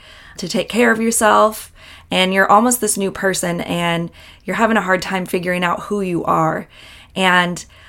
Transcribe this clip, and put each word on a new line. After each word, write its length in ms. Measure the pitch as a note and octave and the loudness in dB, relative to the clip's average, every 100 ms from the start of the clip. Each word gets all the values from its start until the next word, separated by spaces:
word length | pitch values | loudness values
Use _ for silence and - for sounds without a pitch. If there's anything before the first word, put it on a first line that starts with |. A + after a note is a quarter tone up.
| - - - - | -20 -20 -20 -12
to 140 | E3+ | -6
take 180 | A#3 - | -6 -2
care 240 | A3 A#3 | 2 2
of 80 | A3 | 2
yourself, 720 | A3+ A3+ A3 G#3 G#3+ G#3+ - - - - - | 0 2 4 4 2 0 -14 -20 -20 -18 -4
and 220 | F#3 F#3 | 0 2
you're 180 | G3 G3 | 2 4
almost 300 | G#3 B3 A#3+ | 4 4 0
this 160 | G#3 G3+ | -2 -2
new 120 | F#3+ | -4
person, 520 | - G3 F3 F3+ E3+ | -2 -2 -2 -4 -4
and 500 | - F3 E3+ E3+ E3+ - - - | -4 -4 -2 -2 -4 -10 -20 -14
you're 140 | - F#3 | -8 0
having 180 | A3+ A3 | 2 2
a 60 | |
hard 200 | F3+ F#3 | 2 -2
time 240 | - F#3+ F3 | -2 -6 -4
figuring 380 | F#3 F3+ F3+ | -4 -2 -2
out 200 | F3 - | -2 -4
who 180 | - G#3 | -4 -4
you 240 | F#3 E3+ - | -2 -2 0
are. 420 | E3+ D#3+ F3+ - - - - - F#3+ | 0 0 -2 -8 -20 -20 -20 -10 -2
And 500 | F#3 F3+ F3 F3 - - | 2 2 2 -4 -14 -20